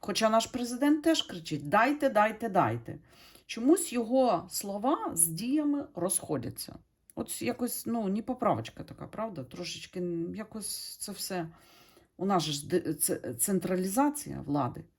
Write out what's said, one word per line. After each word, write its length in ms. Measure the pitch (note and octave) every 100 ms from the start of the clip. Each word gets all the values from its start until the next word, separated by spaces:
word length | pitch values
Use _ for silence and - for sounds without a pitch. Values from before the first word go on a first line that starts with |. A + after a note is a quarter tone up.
хоча 300 | - G3 A3
наш 160 | A3 A3+
президент 580 | B3+ A#3+ B3 C#4+ D4+
теж 180 | D#4 D#4+
кричить: 460 | - E3 D#3+ D3 C#3+
«Дайте, 420 | G3 A#3+ D4 C4+
дайте, 380 | G#3 G#3+ G#3+ A#3
дайте». 500 | F#3 B2+ A#2 - - - - - - _
Чомусь 400 | - A#3+ F#4 -
його 540 | A#3+ A3 C4 B3+ F3+ F#3
слова 600 | - G3+ G3 A#3 E4+ G#4+
з 120 | E3 E3+
діями 600 | D#3+ A3+ D4 D4 C#4+ C#4+
розходяться. 800 | - F3 - - D#3 - - - - _ _ _
От 280 | - - -
якось, 440 | A3+ B3 A#3+ - -
ну, 220 | A#3 G3+
не 140 | G3+
поправочка 640 | - B3+ G#3 D3+ A#2 -
така, 220 | - - -
правда? 380 | - A3 E3+
Трошечки, 560 | B2 - E3+ D#3+ - F#3
м, 340 | F3+ E3+ E3+
якось 600 | F#3 G#3+ A3 G3+ - - -
це 160 | -
все. 360 | F#3+ - F#3 E3 - - - - - _ _
У 100 | F#3+
нас 160 | F#3+
же 100 | D#3
ж 160 | C#3+ -
де-, 260 | F3+ E3+
це, 400 | D#3 - D#3+ -
централізація 1040 | A#2 - F#3+ F3 F#3 F#3 G3 D4 D4 - C3+
влади. 440 | C#3 C#3+ B2 - -